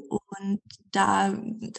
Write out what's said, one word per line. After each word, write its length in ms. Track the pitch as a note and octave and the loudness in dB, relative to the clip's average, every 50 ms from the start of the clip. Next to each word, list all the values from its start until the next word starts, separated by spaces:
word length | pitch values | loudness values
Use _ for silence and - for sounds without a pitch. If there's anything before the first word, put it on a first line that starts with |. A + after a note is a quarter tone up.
| - - | 2 -4
und 520 | - - - - - - G3 G3 G3+ G#3 - - - - _ _ | -8 -8 -8 -10 -12 -6 -4 -2 -2 -2 -4 -8 -20 -20 _ _
da 460 | - G3 G3 G#3 G3 F#3+ G3 G3 G3 G#3 A3 A3 - - - - - | 2 4 4 4 4 4 4 2 0 -2 -4 -6 -8 -8 -8 -10 -10